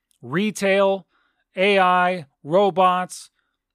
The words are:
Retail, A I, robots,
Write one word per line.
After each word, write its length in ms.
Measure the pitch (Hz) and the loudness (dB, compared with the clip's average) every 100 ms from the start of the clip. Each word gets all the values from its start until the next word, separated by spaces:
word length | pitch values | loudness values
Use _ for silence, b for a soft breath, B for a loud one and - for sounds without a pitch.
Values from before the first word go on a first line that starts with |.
| _ _ | _ _
Retail, 840 | 120 156 214 - 196 196 196 196 - _ _ _ _ | -8 -4 -4 -2 -2 0 0 -2 -8 _ _ _ _
A 240 | - 196 196 | -2 0 2
I, 480 | 180 180 180 180 143 _ | 2 2 0 -2 -10 _
robots, 880 | 139 170 202 175 185 180 180 - - _ _ _ _ | -2 0 2 2 2 0 -6 -14 -20 _ _ _ _